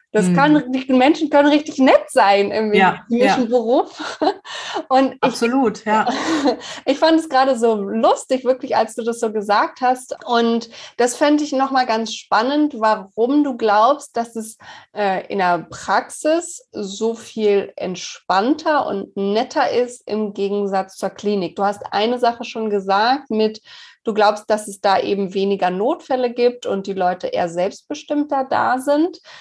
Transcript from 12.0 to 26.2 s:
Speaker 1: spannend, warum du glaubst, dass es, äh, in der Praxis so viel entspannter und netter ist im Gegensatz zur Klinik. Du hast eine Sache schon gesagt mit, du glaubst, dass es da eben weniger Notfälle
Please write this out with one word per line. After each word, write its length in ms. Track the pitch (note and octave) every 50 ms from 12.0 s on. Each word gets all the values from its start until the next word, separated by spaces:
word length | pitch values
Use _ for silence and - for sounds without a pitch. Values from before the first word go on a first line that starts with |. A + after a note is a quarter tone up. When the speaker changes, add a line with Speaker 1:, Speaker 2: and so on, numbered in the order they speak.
| A3+ G#3+ -
Speaker 1:
spannend, 600 | - - _ - G#3 A#3 C4 D4 D4+ D4+ D4 C4+ A3
warum 680 | A3 A3 G#3+ G3 F#3+ - _ G#3+ A#3 B3 C#4+ D4 D4
du 120 | C#4 B3
glaubst, 600 | A#3 A3+ G#3+ G3+ G#3+ A3 B3 D4+ D4 - - -
dass 180 | B3 A#3 A#3 -
es, 220 | A3+ A3 A3 - - - - - - - _
äh, 320 | - G#3+ G#3 G3 F#3 F3+ - -
in 100 | - G3
der 300 | F#3 F3+ F3 E3 - -
Praxis 960 | - - - - F#3+ A#3 C4+ - - - - D4+ D#4+ E4+ E4+ - - - - _
so 420 | - G#3+ G#3 F#3+ G3 G3+ A3 A3+ A#3
viel 580 | A3+ - - - A3+ G#3+ G#3 G3+ G3 - - -
entspannter 1080 | - - F#3 F3+ E3+ - - - - _ - F3+ F#3+ G#3 B3+ D#4 D4+ - E4 D4+ - -
und 300 | - G3+ G3 G3 - _
netter 540 | G3+ G3 G3 G3+ A3 C4 C4 - D#4 C4 -
ist 320 | - A#3 B3 A#3+ A#3+ - _ -
im 240 | G#3 G#3+ G#3+ G3+
Gegensatz 640 | G3+ - G3+ G3 G3+ G3+ G3+ G3 G3 F#3+ F#3+ F#3+ -
zur 140 | - - F#3+
Klinik. 440 | - - - G#3 G#3 G3+ F3 E3 -
Du 100 | - G3
hast 180 | G3+ G3+ G3+ - -
eine 260 | - G3+ G#3+ A#3 B3 A#3+
Sache 260 | B3 A#3 A#3 A#3+ A#3+
schon 260 | - - A#3 A3 A3
gesagt 600 | G#3 G3+ F#3+ F#3+ G3 G3+ A3 A#3+ C4+ C#4 C4+ -
mit, 300 | A3 G#3+ A3 A3 A3 - - - - - - - - _ _
du 100 | A#3 G#3
glaubst, 340 | G#3 G#3 G#3 G#3 G#3+ - -
dass 200 | G#3+ G#3+ G#3+ -
es 120 | G3 -
da 180 | - G3+ F#3+ G3
eben 360 | - G#3 G3+ G3 G3 F#3 F#3+
weniger 340 | G3 G3 G3 G3+ G3 F#3 F3+
Notfälle 640 | F3+ F#3 G#3 C4 F4 F4 - - C4+ B3+